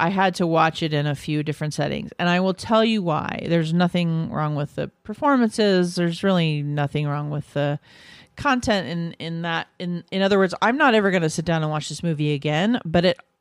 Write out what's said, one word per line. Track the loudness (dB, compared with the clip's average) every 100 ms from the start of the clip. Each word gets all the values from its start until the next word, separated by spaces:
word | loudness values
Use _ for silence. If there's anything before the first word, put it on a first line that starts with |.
I | -2
had | 2 0 2
to | 0
watch | 2 2 0
it | -2
in | 0 -2
a | -4
few | -4 -4
different | -2 -4 -6
settings, | -4 -4 -4 -8 -4
and | 0
I | 2
will | 0
tell | -2 0 2
you | 4 2
why. | 0 -2 -4 -6 -2
There's | 0 2
nothing | 2 2 2 0 -2 -2
wrong | -2 -2 -2
with | -4 -6
the | -8 _ -14
performances. | -2 2 4 2 2 2 4 2 0
There's | -2 0 2
really | 2 2 0
nothing | -2 -2 -2 -2 -2
wrong | -4 -4
with | -6 -6
the | -2 -2 -2 _ -20 -20 -20 -20 -6
content | -2 0 0 -2 -2
in, | -6 -6
in | -10 -10 -8
that. | -4 -6 -6 -10
In, | -6 -6 -6
in | 0
other | 2 4
words, | 2 2
I'm | 0 4
not | 4
ever | 6 4
gonna | 2 0
sit | -2
down | -2 0
and | 0
watch | -4 -6
this | -6
movie | -4 -2 0
again, | 0 0 0 2 0 0
but | 2
it, | 2 0 -8 -4